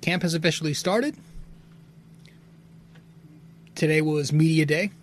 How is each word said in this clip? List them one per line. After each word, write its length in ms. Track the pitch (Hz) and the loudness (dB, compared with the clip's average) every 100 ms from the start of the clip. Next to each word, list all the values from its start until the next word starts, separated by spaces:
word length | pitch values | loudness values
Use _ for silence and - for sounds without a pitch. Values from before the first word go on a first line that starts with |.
Camp 220 | - 175 | -2 -2
has 100 | 175 | -2
officially 400 | 165 165 156 156 | -2 -2 -2 -4
started. 420 | 147 - 208 277 - - - - - - - - - - - - - - - - - - - - - - - - - - - | -4 -2 -2 -2 -6 -16 -18 -18 -20 -20 -20 -20 -20 -20 -20 -20 -20 -20 -20 -20 -20 -20 -20 -20 -20 -20 -20 -20 -20 -20 -2
Today 260 | 156 156 | 0 2
was 320 | 156 151 139 | 2 0 0
media 320 | 147 160 160 147 | 2 4 4 2
day. 260 | 151 202 - | 2 -2 -6